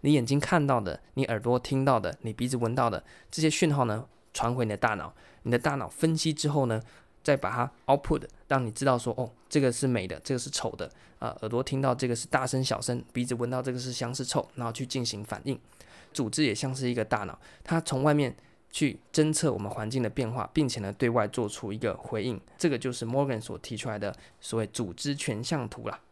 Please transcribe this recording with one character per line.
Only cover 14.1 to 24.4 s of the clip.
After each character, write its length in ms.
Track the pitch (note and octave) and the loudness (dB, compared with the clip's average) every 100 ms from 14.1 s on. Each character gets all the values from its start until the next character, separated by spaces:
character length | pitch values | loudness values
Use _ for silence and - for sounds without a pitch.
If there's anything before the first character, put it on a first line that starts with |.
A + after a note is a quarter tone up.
是 100 | C3 | -4
臭， 240 | B2+ C#3+ - - | -2 -2 -2 -6
然 100 | A#2+ | -6
后 60 | |
去 140 | A2+ B2+ | -4 -4
进 200 | C3+ A#2+ | -4 -4
行 180 | G#2 | -6
反 180 | G#2+ G2+ - | -6 -8 -4
应。 140 | B2 - - - - - | -6 -8 -20 -20 -20 -12
组 160 | - A#2 | -4 -2
织 140 | - | 0
也 120 | D3 G2+ | 0 0
像 200 | C3+ C3 | -2 -2
是 140 | B2+ | -2
一 40 | |
个 120 | A#2+ G#2+ | 0 0
大 140 | - | 0
脑， 200 | G2 - - - | -2 -10 -18 -20
它 160 | - E3 | -2 0
从 200 | D#3 C3+ | 0 2
外 120 | C#3+ | 4
面 220 | D3 C3+ - - _ _ | 4 2 -2 -18 _ _
去 280 | - D3 - _ | 0 0 0 _
侦 200 | - D3+ | 2 4
测 180 | D#3 D#3 | 4 0
我 60 | A2 | 0
们 120 | G2+ | -4
环 200 | A2 A2 | -4 -4
境 120 | C3 | 0
的 80 | A2+ | 0
变 220 | - A#2 | 0 -2
化， 180 | B2 - | -2 -2
并 140 | - C#3 | 2 2
且 120 | A#2+ | 0
呢， 140 | G2 | -6
对 160 | G2+ B2 | 0 2
外 180 | A#2 G#2 | 4 2
做 200 | - G#2+ | 0 -2
出 240 | - A2 | -4 -8
一 60 | G#2+ | -4
个 180 | A#2 - | -4 -4
回 260 | - A2+ | -6 -4
应。 160 | A#2 A2 - - | -2 -4 -8 -2
这 120 | E3+ | 0
个 80 | B2+ | 0
就 140 | C3 | -2
是 140 | A#2+ A2+ | -4 -2
Morgan 340 | B2+ C#3+ A#2 | 0 0 -2
所 180 | A2 - | -6 -12
提 180 | - A2 | -8 -8
出 140 | - | -6
来 100 | G#2 | -4
的 160 | G2+ - - _ | -6 -8 -16 _